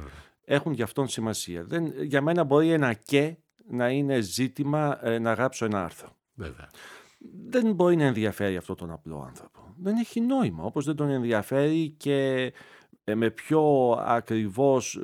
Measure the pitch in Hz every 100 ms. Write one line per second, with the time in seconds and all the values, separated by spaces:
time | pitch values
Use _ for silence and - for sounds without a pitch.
0 | 71 - - _ - 143 151 123 110 -
1 | 131 - 110 101 - 87 85 165 160 131
2 | 151 139 147 175 147 147 160 160 135 110
3 | - 139 151 165 _ _ - 123 123 139
4 | 139 131 98 104 127 - 143 151 147 139
5 | 120 117 113 113 131 - 113 104 82 -
6 | - _ _ - 82 64 - - - -
7 | - _ - 185 - 254 220 180 180 170
8 | 143 110 107 - 101 90 - 92 85 82
9 | 80 76 65 - - _ - 107 185 226
10 | 226 233 240 269 156 80 92 151 135 147
11 | 147 135 117 110 101 135 147 160 156 -
12 | 143 139 135 131 127 - - - _ _
13 | - 107 113 - - 156 151 139 123 117
14 | 107 117 - 113 104 98 139 131 - 95